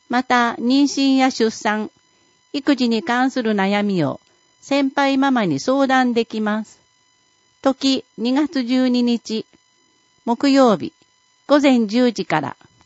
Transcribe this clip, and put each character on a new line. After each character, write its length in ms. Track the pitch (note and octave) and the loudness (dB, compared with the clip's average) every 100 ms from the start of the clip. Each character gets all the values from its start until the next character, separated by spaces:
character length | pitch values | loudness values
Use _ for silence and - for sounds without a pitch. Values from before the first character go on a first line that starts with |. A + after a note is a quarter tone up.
| _ | _
ま 120 | A#3+ | -4
た、 320 | B3+ B3 A#3 - | 0 0 0 -2
妊 240 | A#3 C4+ | 0 2
娠 340 | C#4+ - C#4 C4 | 2 0 0 2
や 140 | C4 | 2
出 180 | - A3+ | 0 -2
産、 420 | - A3 G#3+ G#3+ - _ _ _ _ _ | -2 -4 -4 -6 -12 _ _ _ _ _
育 240 | C#4+ D4+ C4 | -6 -2 0
児 120 | B3 | 0
に 120 | A3+ | -2
関 280 | A#3 A#3+ C4 | -2 -2 -2
す 120 | C4 | -2
る 120 | A3+ | -2
悩 280 | G#3 F#3+ G#3 | 0 0 0
み 220 | G#3 F#3 | 0 0
を 160 | C#3 C3+ _ _ _ _ | -2 -4 _ _ _ _
先 300 | - C#4 C4+ | -4 -2 -2
輩 260 | C#4 C#4 C4+ | 0 0 0
マ 140 | C#4 | 0
マ 160 | B3+ G3 | 0 0
に 140 | C#3 | -2
相 260 | - C#4 C4+ | -2 0 2
談 260 | C4 B3+ | 2 0
で 140 | A#3 A3+ | 0 -2
き 160 | A3 | -4
ま 220 | G#3+ G#3+ | -4 -4
す。 140 | G#3 - _ _ _ _ _ _ _ _ | -8 -16 _ _ _ _ _ _ _ _
時、 420 | C4+ C4 C4+ C4 - - | -4 -2 -2 -2 -6 -8
二 160 | A#3 | -2
月 300 | C4 D4+ D4+ | 0 -2 -4
十 240 | A#3 B3+ B3+ | -2 0 2
二 140 | B3 | 2
日、 440 | A#3+ A#3 - A3 - _ _ _ _ _ _ _ - | 0 -2 -4 -8 -10 _ _ _ _ _ _ _ -6
木 240 | A#3 C#4+ | -2 2
曜 260 | C4+ B3+ F3+ | 4 4 2
日、 160 | - - _ _ _ _ - | -4 -14 _ _ _ _ 0
午 120 | C#4+ | 2
前 280 | C#4 B3 G#3+ | 4 2 2
十 240 | A#3 B3 | 2 0
時 160 | G3+ F3+ | 0 -4
か 160 | D#3 | -4
ら 140 | C3 - _ _ | -4 -10 _ _